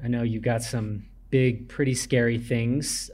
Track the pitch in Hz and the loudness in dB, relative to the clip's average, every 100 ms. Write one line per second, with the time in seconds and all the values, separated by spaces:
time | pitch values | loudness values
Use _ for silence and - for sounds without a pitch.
0 | 120 120 117 110 120 113 117 120 107 104 | -4 0 0 0 0 0 -2 -4 -4 -6
1 | - - - 135 127 120 - - 135 123 | -10 -20 0 4 4 2 -6 -2 0 0
2 | - 127 117 117 117 120 117 139 - - | 2 4 4 0 0 0 2 0 -2 -6
3 | - | -8